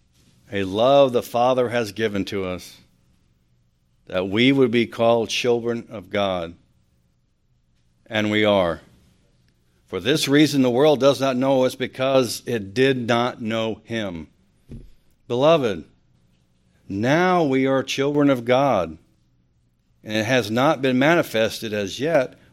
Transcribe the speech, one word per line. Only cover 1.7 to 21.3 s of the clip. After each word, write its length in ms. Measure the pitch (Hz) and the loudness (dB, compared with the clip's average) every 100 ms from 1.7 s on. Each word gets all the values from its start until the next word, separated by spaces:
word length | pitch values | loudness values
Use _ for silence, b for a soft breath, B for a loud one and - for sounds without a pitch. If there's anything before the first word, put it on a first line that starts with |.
has 220 | 120 107 | -2 -4
given 320 | 98 110 101 92 | -4 -4 -2 -6
to 180 | 101 | -6
us, 320 | 92 90 - - _ _ _ _ _ _ _ _ _ _ _ _ - | -6 -8 -12 -20 _ _ _ _ _ _ _ _ _ _ _ _ -8
that 220 | 90 95 | -6 -2
we 220 | 101 127 | 2 4
would 220 | 135 127 | 4 2
be 140 | 120 110 | 2 -2
called 440 | - 117 117 107 | 0 2 2 0
children 560 | - 123 120 117 117 - | -2 0 0 -2 -6 -10
of 220 | 110 92 | -16 -6
God. 440 | 101 98 90 85 85 _ _ _ _ _ _ _ _ _ _ _ _ _ _ - | -2 -2 -2 -6 -12 _ _ _ _ _ _ _ _ _ _ _ _ _ _ -8
And 240 | 113 107 | -4 0
we 140 | 107 | 2
are. 380 | 107 101 87 78 - _ _ _ _ _ _ _ _ _ _ | 4 4 2 -2 -10 _ _ _ _ _ _ _ _ _ _
For 140 | 92 | -6
this 260 | 98 151 143 | -2 -2 2
reason, 360 | 143 151 143 | 4 4 2
the 80 | 127 | 2
world 280 | 120 151 135 | 2 2 4
does 220 | 135 120 | 2 2
not 160 | 135 127 | 0 -2
know 280 | 135 131 | 0 2
us, 120 | 127 123 | 0 -2
because 680 | 120 - 131 135 117 - - | -8 -4 0 2 0 -4 -6
it 280 | 120 98 | -8 -4
did 320 | 101 135 127 113 | 0 0 0 0
not 340 | 117 123 - | 0 -2 -4
know 400 | 110 113 113 104 | -6 -4 -4 -6
him. 440 | - 113 101 82 78 _ _ _ - - - - _ _ - | -8 -8 -8 -10 -14 _ _ _ -20 -20 -20 -20 _ _ -6
Beloved, 560 | 123 147 165 120 87 - _ _ _ _ _ _ _ _ _ - | 0 4 4 2 -4 -10 _ _ _ _ _ _ _ _ _ -10
now 560 | 98 120 156 185 180 | -4 0 2 2 2
we 220 | 151 131 131 | 2 0 0
are 180 | 135 | 0
children 460 | 127 - 139 143 143 | -2 -2 -2 2 2
of 140 | 127 | 2
God, 540 | 117 123 139 107 82 78 _ _ _ _ _ _ _ _ _ _ | 2 2 2 0 -2 -8 _ _ _ _ _ _ _ _ _ _
and 140 | 110 107 | -6 -4
it 100 | 107 | 0
has 240 | 127 107 | 0 0
not 320 | 113 143 139 | 0 0 0
been 160 | 131 127 | 0 2
manifested 720 | 143 170 - | 2 2 0